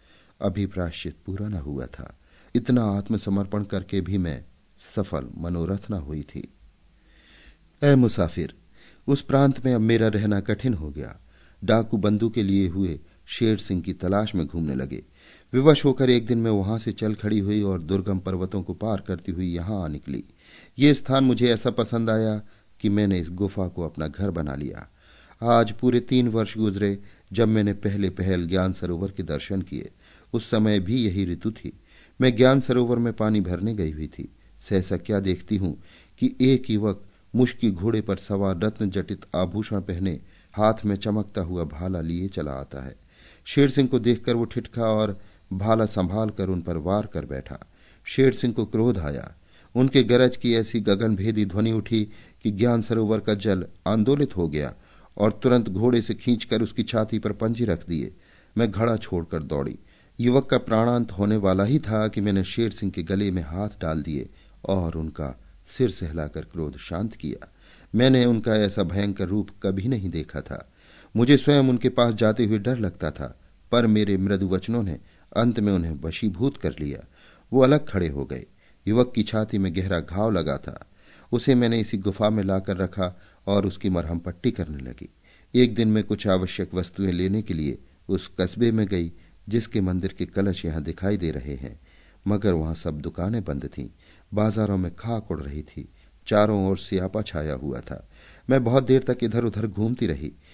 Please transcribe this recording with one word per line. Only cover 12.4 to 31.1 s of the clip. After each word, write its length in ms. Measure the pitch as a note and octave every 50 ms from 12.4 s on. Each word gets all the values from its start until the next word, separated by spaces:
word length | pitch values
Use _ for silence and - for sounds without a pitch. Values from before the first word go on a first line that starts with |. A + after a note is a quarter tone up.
| G#2
लिए 240 | F#2+ G2 G2 G2 F2+
हुए 320 | E2 F#2+ G2 F2+ D#2 C#2 - _ _ _ _
शेर 320 | - - - B2 A2 A2 G2
सिंह 240 | - - G2 F2+
की 120 | E2+ F#2 F2+
तलाश 420 | - - F#2 G2 G2+ G#2+ G#2 -
में 120 | F#2 D#2 C#2
घूमने 280 | - F2 E2 D2 C2+
लगे। 280 | B1+ C2 C#2 C2 - - _ _ _ _ - - - _ _ -
विवश 320 | B2+ C3+ D#3 D3+ - -
होकर 240 | C#3+ C3 - C3+ B2+
एक 160 | B2 A#2+ A2
दिन 120 | G#2+ A#2 A2+
मैं 140 | A2+ A2+
वहां 280 | G#2+ G2+ F#2+ G2+ A2 A2+
से 120 | A2 A#2
चल 240 | G#2 - A2+ G#2+ G#2+
खड़ी 240 | G#2 - G#2+ G#2+ G#2+
हुई 220 | F#2+ G2+ G#2 G#2+
और 200 | G2+ G2 F#2+ F2+
दुर्गम 380 | D#2+ D#2 F#2+ G2 F2+ G2 G2 F#2+
पर्वतों 440 | F#2 F#2+ F#2 F2 F#2 F#2+ - G2 F2+
को 100 | - F2+
पार 300 | - G#2 A2+ G#2+ G2 - -
करती 240 | F#2 D#2+ - -
हुई 160 | F2 E2+ F#2 F2+
यहां 360 | E2+ E2+ E2+ G2 A2 G2 F2+
आ 40 | D#2
निकली। 360 | D2+ C#2 - - C2+ A1+ - - - _ _ - - - - - _ -
ये 140 | C3+ D3 D3
स्थान 300 | - - - C3 C3+ C3+
मुझे 260 | C3 B2 - A#2+ B2
ऐसा 200 | A#2 A2 - B2
पसंद 400 | A2 A#2+ A2+ - A#2+ A#2 A2+ A2
आया 320 | A2 A2 A2 A2 G#2+ G#2 G#2 - - _ _ _ - -
कि 100 | - A2
मैंने 300 | G2+ G#2 G#2 G2 F#2+ F2+
इस 100 | E2+ D#2+
गुफा 380 | F2 F#2 G2+ F#2+ - G#2 F#2+ F2
को 160 | - - E2+
अपना 240 | D#2 - - D#2 D#2
घर 240 | C#2+ D#2+ G2 G2+
बना 240 | F2 E2+ D#2 D2 C2+
लिया। 340 | C#2 D2 B1 G1+ - - - _ _ _ - - - - - - _ A2+
आज 280 | A#2 A#2+ A#2 A#2 A2
पूरे 280 | - - - B2+ B2+ A#2+
तीन 280 | A#2+ - C3+ B2+ B2 A#2+
वर्ष 300 | A2 A2+ A2 A2 - A2
गुजरे 420 | A2 G#2+ F#2+ G2 G#2 G2+ G2+ G2+ G2+ - - _ _ _ G2
जब 140 | G2 A2+ G#2+
मैंने 260 | A2 G#2+ G#2 G#2 G2+
पहले 360 | G2+ - G#2+ G2 G#2 G2 F#2
पहल 380 | F2 - F#2 F#2+ F#2 F2 F2 E2
ज्ञान 260 | F#2 F#2 F#2 F#2+ F#2
सरोवर 380 | - - F2 F2 E2 F#2+ F#2+
के 120 | F#2 - F#2
दर्शन 380 | D2+ D2+ C#2+ - - G2 F#2+
किए। 300 | F#2+ - - B1+ - - - _ _ - - - - _ -
उस 160 | A#2 G#2+ -
समय 300 | - A2 G#2+ A2 G#2 G2+
भी 260 | F#2 F#2+ A2+ C3 A#2
यही 200 | G#2